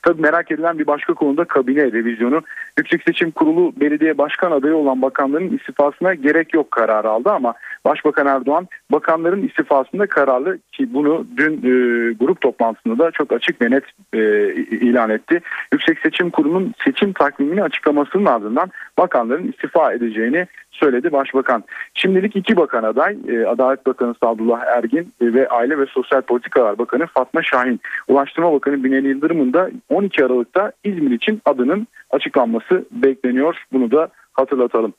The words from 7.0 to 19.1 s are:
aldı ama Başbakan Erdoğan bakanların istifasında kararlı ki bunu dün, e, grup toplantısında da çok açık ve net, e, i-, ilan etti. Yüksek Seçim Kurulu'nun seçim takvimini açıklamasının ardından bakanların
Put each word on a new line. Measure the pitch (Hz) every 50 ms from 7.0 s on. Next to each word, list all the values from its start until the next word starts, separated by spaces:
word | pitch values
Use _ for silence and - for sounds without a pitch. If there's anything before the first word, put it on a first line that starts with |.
| 107 110
aldı | 107 113 127 196
ama | 214 160 123 117 113 - - - - - _
Başbakan | - 151 - - 156 139 160 143
Erdoğan | 139 135 135 123 131 147 170 185 - - - _ _
bakanların | - 156 - - 165 160 165 170 185 202 190
istifasında | - - - - - 147 135 127 - - 185 208
kararlı | 202 - 156 139 135 127 127 139 180 185 170 _ _
ki | - - 135 117 120
bunu | 139 147 143 160 165 - - 123
dün, | - 147 156 156
e, | 139 - 127 127 127 123 120 120 117 117 117 117
grup | 110 120 143 190 -
toplantısında | - 165 - - 117 113 110 - _ 117 113
da | 120 156 165
çok | - - 151 - 120
açık | 120 - - - -
ve | 120 117
net, | 127 139 - - _ _ - _ -
e, | 113 110 107 104 104 104 98 -
i-, | - 123 - 117 110 123 120
ilan | 120 123 117 110
etti. | 110 110 - - - 175 - - - - - - -
Yüksek | 147 - - 160 -
Seçim | - 165 - - 180 175
Kurulu'nun | - - 151 147 170 185 190 175 - _ -
seçim | - 135 - 208 202 185
takvimini | - - 240 - - 139 143 175 202 196
açıklamasının | 156 - - - 156 147 147 143 139 - 190 208
ardından | 165 127 113 101 107 113 143 175 185 - - - - _
bakanların | - 175 180